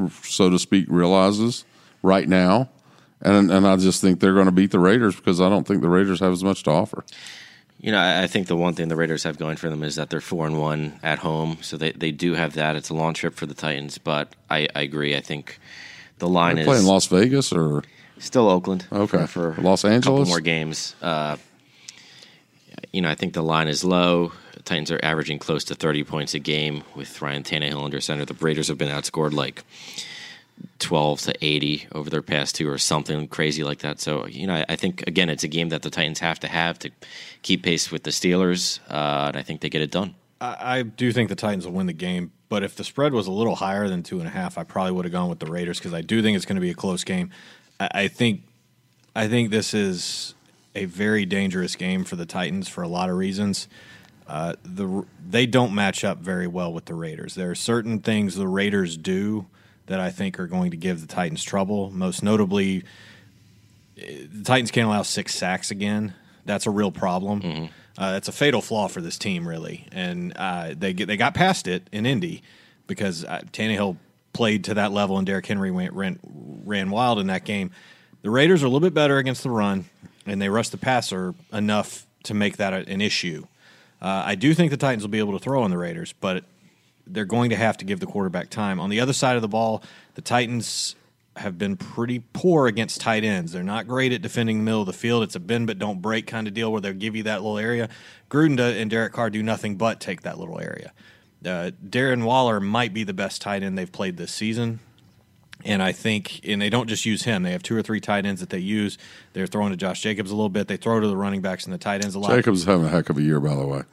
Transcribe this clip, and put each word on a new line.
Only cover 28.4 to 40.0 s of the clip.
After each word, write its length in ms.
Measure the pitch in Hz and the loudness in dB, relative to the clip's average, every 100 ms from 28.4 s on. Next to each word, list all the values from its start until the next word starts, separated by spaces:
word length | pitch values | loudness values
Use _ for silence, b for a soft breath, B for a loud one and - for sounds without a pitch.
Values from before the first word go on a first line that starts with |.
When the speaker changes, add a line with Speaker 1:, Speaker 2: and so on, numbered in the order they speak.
| 80 76 76 | 0 0 -2
Speaker 2:
have 100 | 71 | -2
been 120 | 73 | -2
outscored, 440 | 73 - - 78 | -2 -4 -2 0
like, 300 | 76 67 - - B B B B B B B B - - - | 0 -4 -6 -18 B B B B B B B B -20 -18 -8
twelve 420 | - 82 76 71 | 0 2 2 0
to 120 | - - | -2 -2
eighty 440 | 78 76 71 76 - | 0 0 0 -4 -6
over 160 | 76 73 | -10 -4
their 120 | 78 | -4
past 340 | - 76 69 - | -2 -2 -2 -2
two 140 | 76 | -2
or 80 | 69 | 0
something 500 | - 78 73 76 76 | 0 0 0 -4 -4
crazy 360 | - 78 76 | -2 -2 0
like 160 | 73 73 | -4 -4
that. 200 | 76 73 | -6 -6
So, 280 | - 73 50 | -4 -4 -4
you 180 | 62 95 | -8 -4
know, 80 | 85 | -2
I, 100 | - | -2
I 60 | 80 | -2
think, 280 | 98 90 - | -2 -4 -2
again, 220 | 82 87 | 2 2
it's 140 | 73 | 2
a 40 | 78 | -2
game 220 | 80 85 | -2 -2
that 120 | 78 | -2
the 80 | 76 | -4
Titans 300 | 78 78 78 | -4 -4 -2
have 200 | 85 80 | -4 -4
to 60 | 78 | -4
have 300 | 85 85 85 | -2 -2 -2
to 120 | - - B B B B | -10 -16 B B B B
keep 220 | - 92 | -2 0
pace 280 | - 82 - | 2 0 -2
with 120 | 80 | -6
the 80 | 78 | -6
Steelers, 680 | - 92 90 92 90 87 - - | -2 2 4 2 0 -2 -6 -6
uh, 380 | 76 73 71 73 | -4 -2 0 -2
and 80 | 69 | -4
I 40 | |
think 200 | 69 78 | -8 -8
they 80 | 78 | -4
get 120 | 78 | -2
it 100 | 76 | -2
done. 240 | 87 | -2